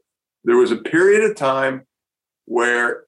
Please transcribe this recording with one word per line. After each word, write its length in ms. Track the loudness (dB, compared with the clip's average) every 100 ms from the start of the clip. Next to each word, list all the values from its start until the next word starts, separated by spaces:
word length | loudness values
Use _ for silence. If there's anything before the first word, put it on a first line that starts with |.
| _ _ _ _
there 140 | 0 2
was 140 | 2
a 60 | 0
period 520 | -2 0 2 2 0
of 60 | -2
time 500 | -4 -2 -4 -6 -14 _ _ _ _ _ -6
where 580 | -2 0 0 -2 -6